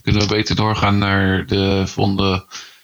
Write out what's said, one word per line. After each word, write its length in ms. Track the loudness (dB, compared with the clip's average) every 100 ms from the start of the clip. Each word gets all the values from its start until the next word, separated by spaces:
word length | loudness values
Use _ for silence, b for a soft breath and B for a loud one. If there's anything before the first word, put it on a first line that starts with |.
kunnen 200 | -2 0
we 60 | 2
beter 280 | 0 0 0
doorgaan 420 | 0 0 0 0
naar 480 | 2 2 2 0 0
de 400 | 0 2 0 -2
volgende 600 | 0 0 2 0 -2 -6 B B B